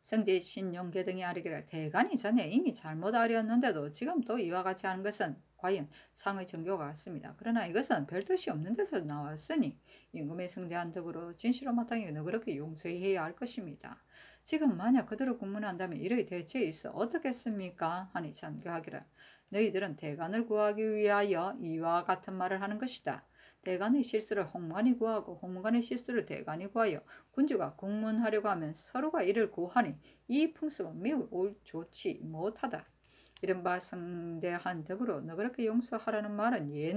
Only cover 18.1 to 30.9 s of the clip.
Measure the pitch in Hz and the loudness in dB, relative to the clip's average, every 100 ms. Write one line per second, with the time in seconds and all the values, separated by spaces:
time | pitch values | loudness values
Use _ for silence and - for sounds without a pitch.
18.1 | 180 156 151 160 151 170 165 160 151 - | -6 -6 -8 -10 -8 -6 -6 -6 -12 -14
19.1 | _ - - _ 196 220 185 196 151 160 | _ -20 -20 _ 2 2 2 -2 -4 -6
20.1 | 147 165 220 233 214 208 208 220 214 208 | -4 -2 0 2 4 4 2 0 4 6
21.1 | 202 202 170 185 - 165 160 165 175 175 | 6 4 2 0 -2 -4 0 2 2 4
22.1 | 185 - 185 185 190 196 214 254 - 147 | 0 0 -2 0 0 -2 -2 -4 -4 -6
23.1 | - _ _ - _ 180 180 208 277 240 | -6 _ _ -20 _ -2 0 4 4 4
24.1 | 220 214 202 160 190 165 180 240 240 220 | 0 2 0 0 -4 -4 2 4 4 4
25.1 | 220 - 175 185 185 214 233 233 247 247 | 0 -2 -10 -8 -2 2 4 2 -4 0
26.1 | 240 - 147 147 160 196 233 220 147 - | -2 0 -6 -4 -6 -2 2 2 2 -8
27.1 | - _ - 294 226 147 - 196 214 220 | -20 _ 2 4 4 0 -2 -4 -2 0
28.1 | 220 220 214 208 180 156 160 - 254 311 | 2 4 2 2 0 -2 -6 -6 -2 0
29.1 | 320 185 220 214 - 175 247 185 147 - | 2 4 4 2 0 2 4 2 -2 -14
30.1 | - - 262 320 - 302 - 170 | -20 0 4 4 2 -6 -4 -6